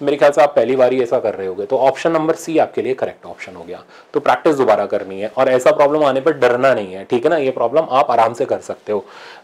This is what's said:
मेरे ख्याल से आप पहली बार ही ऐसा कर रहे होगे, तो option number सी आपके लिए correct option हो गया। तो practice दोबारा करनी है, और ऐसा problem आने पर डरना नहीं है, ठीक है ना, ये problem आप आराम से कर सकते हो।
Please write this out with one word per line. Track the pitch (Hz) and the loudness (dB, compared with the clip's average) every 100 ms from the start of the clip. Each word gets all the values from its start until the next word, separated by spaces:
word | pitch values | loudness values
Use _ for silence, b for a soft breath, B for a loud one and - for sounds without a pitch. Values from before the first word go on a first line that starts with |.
मेरे | 143 143 | -4 2
ख्याल | 147 | 4
से | 147 | 4
आप | 147 - | 2 2
पहली | - 131 | 2 2
बार | 123 | 2
ही | 127 | 2
ऐसा | 120 127 | 0 -2
कर | 107 98 | -2 -4
रहे | 95 | -6
होगे, | 92 101 | -8 -4
तो | 131 | 0
option | 135 - 170 | 0 0 0
number | 165 156 160 | 0 0 -4
सी | - 156 | -2 0
आपके | - - | 0 -2
लिए | 113 | -4
correct | 131 98 90 90 | -4 -6 -8 -18
option | 87 - 92 | -18 -16 -16
हो | |
गया। | 85 87 - B B | -16 -16 -18 B B
तो | - | -4
practice | - 123 - 143 | 0 2 2 2
दोबारा | 120 104 101 | 4 2 2
करनी | 104 95 95 | -4 -6 -8
है, | 107 | -6
और | - 131 | 0 2
ऐसा | 127 139 | 2 2
problem | 147 143 151 147 | 4 4 2 0
आने | 131 | 0
पर | 160 | 0
डरना | 143 123 123 135 | 2 2 2 2
नहीं | 120 98 | 0 -2
है, | 92 - | -10 -4
ठीक | 123 143 | -2 0
है | |
ना, | 165 | 0
ये | 135 | -2
problem | 123 117 143 156 | -2 0 0 0
आप | 131 147 | 0 2
आराम | 117 113 | 2 0
से | 127 135 | 0 -4
कर | 104 | -6
सकते | - 95 - | -8 -12 -6
हो। | 104 - B B B | -6 -8 B B B